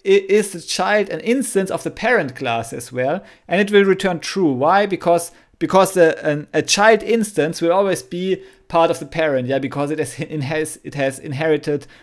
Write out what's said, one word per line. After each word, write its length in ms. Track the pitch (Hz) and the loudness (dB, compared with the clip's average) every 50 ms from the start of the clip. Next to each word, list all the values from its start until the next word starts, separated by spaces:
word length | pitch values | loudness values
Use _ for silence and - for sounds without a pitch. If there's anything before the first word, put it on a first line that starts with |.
| - | 2
is 480 | 190 196 202 196 190 202 214 208 208 | 4 4 4 4 4 2 2 2 0
the 80 | - 170 | -6 -10
child 500 | - - - - 185 196 208 214 196 - | -10 -6 -4 -2 0 2 2 0 0 -2
an 100 | - 160 | -6 -6
instance 480 | - 220 247 277 226 - - 190 190 190 | -2 -2 -2 -2 -2 -2 -2 -2 -2 -2
of 140 | - - - | -4 -6 -6
the 80 | 160 | -8
parent 440 | - - 220 233 247 202 151 131 120 | -6 -4 -2 0 0 0 0 -2 -6
class 380 | - 135 120 113 117 - - 135 | -6 -4 -2 -2 -2 -4 -6 -10
as 180 | 127 - - | -12 -12 -8
well, 320 | 127 127 127 135 170 196 - - - _ _ | -6 -4 -2 -2 -2 -4 -6 -12 -20 _ _
and 140 | - 175 196 | -2 0 0
it 100 | 208 202 | 2 4
will 140 | 208 202 196 | 4 4 6
return 340 | 196 185 190 202 190 175 151 | 4 4 2 0 -2 -2 -4
true. 320 | - - - 196 180 147 | -6 -6 -2 0 0 0
Why? 340 | 131 123 139 160 190 202 208 | 2 2 2 4 4 4 2
Because, 460 | 196 185 - - 175 170 170 - - - _ _ _ _ - | 0 -2 -2 2 2 2 2 0 -4 -14 _ _ _ _ -6
because 340 | 160 147 185 196 185 185 - | -2 2 4 4 4 4 4
the, 280 | 180 165 160 - - - | 4 4 4 4 0 -2
an, 200 | 151 147 151 147 - | -2 -2 -4 -4 -4
a 120 | - 160 - | -4 -2 -2
child 400 | - - 202 208 226 226 214 - | 0 2 4 6 6 4 4 2
instance 580 | - 233 226 208 214 - 156 147 165 160 - | 0 0 0 -2 -2 0 0 0 0 -2 0
will 100 | 170 165 | 0 2
always 300 | 180 196 202 190 175 - | 2 2 2 2 0 -4
be 420 | - - 180 175 185 190 185 185 - - _ _ _ | -6 -8 -8 -4 -2 -2 -2 -4 -6 -12 _ _ _
part 220 | - - 165 165 165 | -2 2 2 2 2
of 100 | 156 - | 2 -2
the 60 | 151 | -8
parent, 420 | 143 - 165 160 151 135 127 123 | -6 -4 -2 0 2 0 0 0
yeah, 120 | 127 135 135 | 0 -2 -2
because 320 | 139 123 - 143 143 143 | -2 -4 -4 -4 -4 -4
it 80 | 156 156 | -4 -4
has, 200 | 143 - - - | -4 -6 -6 -10
it 220 | 175 - 156 151 | -10 -8 -6 -6
has, 380 | 131 143 160 156 156 151 - - - | -4 -4 -4 -4 -4 -6 -8 -12 -14
it 120 | - - | -10 -6
has 240 | 143 135 135 131 - | -4 -2 -2 -4 -6
inherited 680 | - 156 131 143 160 160 151 - - 156 147 131 - - - - | -10 -10 -6 -2 0 0 0 0 0 -2 -4 -4 -6 -10 -20 -20